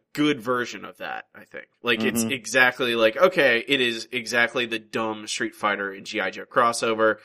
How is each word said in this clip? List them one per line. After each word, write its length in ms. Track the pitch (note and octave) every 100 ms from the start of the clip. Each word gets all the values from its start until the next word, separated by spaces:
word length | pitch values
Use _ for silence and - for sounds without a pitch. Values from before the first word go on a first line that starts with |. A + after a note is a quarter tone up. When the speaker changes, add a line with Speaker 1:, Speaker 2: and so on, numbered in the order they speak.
| _
Speaker 1:
good 260 | - D3+ C#3
version 440 | A2 B2 A#2 G2 F#2
of 100 | -
that, 280 | F2 A1+ -
I 100 | -
think. 220 | - C#2+ - _
Like, 200 | A#2+ A2+
it's 200 | A#2+ A#2
Speaker 2:
Mm-hmm. 100 | A2+
Speaker 1:
exactly 640 | C3 - C3 B2+ B2 B2
like, 220 | A#2 A2 B2
okay, 440 | F#3 F3 C3+ A#2 A#2
it 120 | C#3
is 280 | B2 A2+ -
exactly 540 | B2 A2 A#2+ A#2 C3+ A#2+
the 120 | A2+
dumb 480 | G#2+ A#2+ A2 G#2+ G#2+
Street 280 | - A2+
Fighter 380 | - G#2 G2+ G2
and 120 | G2 -
G 120 | G#2+
I 100 | F#2+
Joe 140 | G2 -
crossover, 720 | C3+ A#2+ A#2 A#2 A2 A2 G#2